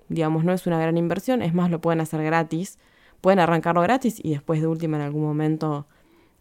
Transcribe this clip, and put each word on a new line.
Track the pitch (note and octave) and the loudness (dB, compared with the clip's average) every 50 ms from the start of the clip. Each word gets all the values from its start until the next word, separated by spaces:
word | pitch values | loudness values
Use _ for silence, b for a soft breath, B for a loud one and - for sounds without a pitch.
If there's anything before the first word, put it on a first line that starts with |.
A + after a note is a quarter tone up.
| _ - | _ -6
digamos, | E3 E3 D#3 D#3 D#3+ D#3+ E3 | -4 -2 0 0 0 2 2
no | F3+ F#3 | 2 0
es | F#3 - | 0 0
una | F3+ E3 D#3+ | 0 0 0
gran | D#3+ E3 E3 | 0 2 2
inversión. | E3+ E3+ E3+ F3 F#3+ - C4 B3+ A#3 | 0 0 0 -2 -2 -2 -2 -2 -2
Es | G3+ E3 E3+ | 0 0 0
más, | F3+ F3 F3 | 0 0 0
lo | E3+ D#3+ | 0 0
pueden | - E3 E3 D#3+ | 0 0 0 0
hacer | D#3+ - D#3+ D#3 D#3 | -2 -4 -4 -4 -2
gratis. | D#3 D#3+ E3 D#3+ D#3 D#3+ E3 G3 - - b b b b b b b b _ | 0 0 0 0 -2 -4 -6 -6 -8 -12 b b b b b b b b _
Pueden | - F#3 G3 F#3 | 4 4 6 6
arrancarlo | E3 E3 E3+ D#3+ D#3 E3+ E3+ E3+ | 6 4 2 2 2 2 2 2
gratis | F3 F#3+ B3+ C4 - A3 - - - | 2 2 2 2 0 -2 -4 -4 -4
y | D#3+ | -4
después | D3 C#3+ - - D#3+ D#3 | -4 -4 -2 -2 -2 0
de | D#3+ | 0
última | D#3+ E3 D#3+ E3 D#3 D3+ | -2 -2 -2 -4 -4 -4
en | D3 D3 | -4 -4
algún | C#3+ D3 D3+ D3+ | -4 -4 -2 -2
momento, | D3+ D3 D3+ D#3 D#3 D#3 D#3 D#3 D#3 D3 C#3+ C#3+ b b b b b b b b b b _ | -2 -2 0 0 0 0 -2 -2 -4 -4 -6 -8 b b b b b b b b b b _